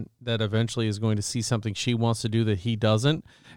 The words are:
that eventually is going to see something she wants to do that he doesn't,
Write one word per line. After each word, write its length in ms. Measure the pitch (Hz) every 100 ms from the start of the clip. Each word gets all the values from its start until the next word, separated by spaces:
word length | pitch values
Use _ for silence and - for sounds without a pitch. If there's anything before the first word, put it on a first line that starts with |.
| 110 _
that 200 | 120 113
eventually 480 | 107 110 117 - 110
is 100 | 101
going 180 | 110 107
to 60 |
see 200 | 104 123
something 320 | 110 117 110
she 180 | 101 -
wants 280 | 117 117 113
to 60 | 117
do 120 | 113
that 160 | 110 98
he 140 | 113 110
doesn't, 480 | 110 107 135 160 - - -